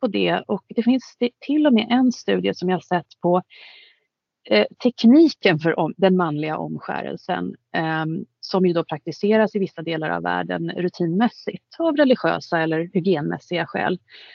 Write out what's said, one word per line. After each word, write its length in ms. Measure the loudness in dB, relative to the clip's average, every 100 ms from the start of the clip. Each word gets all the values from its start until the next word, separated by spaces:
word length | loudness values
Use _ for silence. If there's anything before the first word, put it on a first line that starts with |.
på 60 | -4
det, 360 | 0 0 0 -2
och 180 | -6 -6
det 140 | -2
finns 340 | 2 0 -2 -4
ti-, 100 | -4 -4
till 280 | -2 2 4
och 60 |
med 140 | 4 2
en 220 | 2 2
studie 420 | 0 -2 0 0
som 140 | -2 -2
jag 80 | -2
har 40 |
sett 400 | -2 -4 -4 _
på, 200 | 0 0 -2 -16 -20 -20 -20 _ _ _ _ _ 0
eh, 160 | 2 0 -2
tekniken 760 | -4 2 6 8 6 4 0 2
för 200 | 0 0
om-, 160 | -2 0
den 200 | 2 2
manliga 420 | 0 -4 -6 -6
omskärelsen, 960 | -8 -10 -8 -8 -8 -10 -6 -6 -6 -10 _
ehm, 520 | -6 -4 -4 -6 -8 -12 _
som 260 | -4 0 2
ju 60 |
då 120 | 0
praktiseras 720 | -4 -8 -10 -4 2 2 2
i 40 | 0
vissa 240 | -4 -6
delar 280 | -6 -4 -4
av 120 | -4
världen 480 | -2 -2 -2 -4 -4
rutinmässigt 1080 | -4 -4 -2 -2 0 0 -2 -12 -12 _ -4
av 180 | -2 2
religiösa 640 | 2 2 0 -4 -4 -2
eller 300 | -2 -2 -2
hygienmässiga 760 | -2 0 0 -2 -6 -6 -6 -4
skäl. 320 | -4 -4 -4 _ -20 -20